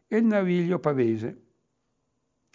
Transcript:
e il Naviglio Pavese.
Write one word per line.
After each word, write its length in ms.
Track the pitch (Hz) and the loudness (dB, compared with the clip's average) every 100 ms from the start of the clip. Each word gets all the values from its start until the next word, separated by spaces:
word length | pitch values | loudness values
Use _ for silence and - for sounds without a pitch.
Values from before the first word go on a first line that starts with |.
| - | -4
e 100 | 214 | 0
il 80 | |
Naviglio 540 | 226 208 185 175 170 180 | 2 2 2 0 0 0
Pavese. 640 | 151 139 117 113 113 - _ _ _ _ _ _ _ _ _ _ _ | 0 0 0 0 -6 -10 _ _ _ _ _ _ _ _ _ _ _